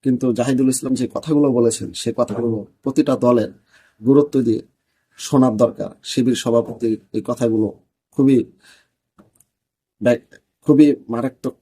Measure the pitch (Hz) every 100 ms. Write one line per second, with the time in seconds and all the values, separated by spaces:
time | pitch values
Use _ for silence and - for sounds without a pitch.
0 | 135 123 131 113 120 131 131 127 131 127
1 | 127 - 160 147 143 123 117 - 95 -
2 | 117 113 120 104 120 110 98 _ 135 131
3 | 139 127 123 123 107 - _ _ _ _
4 | 110 139 147 135 117 110 - _ _ _
5 | _ - - 143 131 107 117 - - -
6 | - - 127 113 123 117 117 113 117 107
7 | _ 110 101 120 120 113 107 - _ _
8 | _ - 135 127 - _ _ _ _ _
9 | _ _ _ _ _ _ _ _ _ _
10 | 107 120 _ - _ _ - 147 147 139
11 | - 117 127 - 131 -